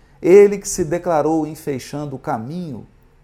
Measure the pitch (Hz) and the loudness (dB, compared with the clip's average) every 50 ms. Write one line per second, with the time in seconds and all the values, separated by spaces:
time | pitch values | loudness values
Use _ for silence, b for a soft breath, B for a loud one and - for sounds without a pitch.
0 | b b b b - 160 180 208 202 202 202 196 202 - - - 180 151 170 170 | b b b b 2 6 8 8 8 6 4 0 -8 -8 -6 -6 -4 -4 -4 -4
1 | 170 180 170 151 143 151 160 160 156 151 156 147 - - 139 123 - - - 147 | -2 -2 0 0 0 0 0 -2 -2 -4 -8 -10 -8 -8 -8 -8 -8 -10 -10 -10
2 | 151 147 131 127 - 160 139 113 110 123 160 180 180 160 127 101 - - _ _ | -10 -10 -12 -10 -8 -8 -6 -6 -8 -10 -10 -10 -10 -12 -12 -14 -16 -18 _ _
3 | _ _ _ _ | _ _ _ _